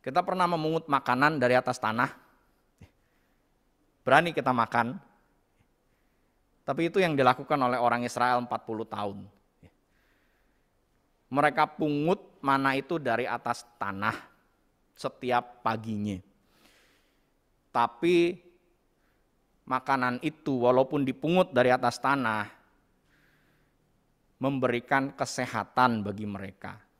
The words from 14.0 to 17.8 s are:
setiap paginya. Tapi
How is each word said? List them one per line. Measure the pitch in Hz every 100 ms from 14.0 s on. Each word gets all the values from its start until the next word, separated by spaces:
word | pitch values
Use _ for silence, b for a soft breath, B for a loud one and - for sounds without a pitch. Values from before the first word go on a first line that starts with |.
| 107 - - _ _ _ _ _ _
setiap | _ 135 - 123 123 123 -
paginya. | 113 113 113 104 104 92 - _ b b b b b b b b b _ _ _ _
Tapi | 123